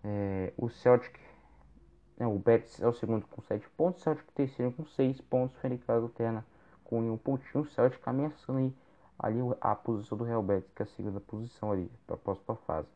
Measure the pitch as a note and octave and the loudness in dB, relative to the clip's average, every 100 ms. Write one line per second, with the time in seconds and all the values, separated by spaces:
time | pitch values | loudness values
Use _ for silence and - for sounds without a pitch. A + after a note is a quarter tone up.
0 | G#2 G#2 G2+ F#2+ F#2 - A#2+ - B2+ B2 | -4 -4 -2 -2 -4 -4 -6 2 6 6
1 | - - - - - - - - - - | 4 -18 -20 -20 -20 -20 -20 -20 -20 -20
2 | _ - A#2+ G2+ G#2+ A2+ - - A#2 A#2 | _ -4 -2 2 4 4 2 0 0 0
3 | G#2+ A2 - - - G#2 - - E3+ - | -2 -2 -2 -16 -6 -6 -6 0 0 2
4 | - D3+ - - C3+ - B2+ B2 D3+ - | -2 -2 -4 -2 -2 0 -4 -4 -8 0
5 | C3 C3+ - B2+ B2+ - C3 B2 - A#2 | 0 0 0 0 0 -4 -4 -4 0 0
6 | A#2 - A#2 A2 A2+ - - - - A#2 | 0 -2 -2 -2 -8 -20 -20 -20 -4 -2
7 | A2+ A2 - C3+ - C#3 D3+ - B2 C3 | 0 -2 -2 -4 -2 -4 -2 4 2 2
8 | - C3 D3+ D3+ - C3 C3 C3 - _ | -4 -2 -2 -6 -6 -2 -2 -4 -20 _
9 | - - - A2+ B2 B2+ - G#2 - A2 | -20 -6 -2 0 -2 0 0 0 -2 -4
10 | G#2+ G#2+ A#2 A#2 G2 G2 - - G2+ - | -4 -6 -2 -2 2 0 -2 -8 -8 -6
11 | G#2 G2 - G#2+ A#2 - G#2+ G2 E2+ - | -8 -8 -8 -10 -10 -8 -2 -2 -4 -10
12 | - D#2+ - F#2+ - A2+ - D#2+ - | -10 -8 -4 -6 -6 -6 -4 -4 -6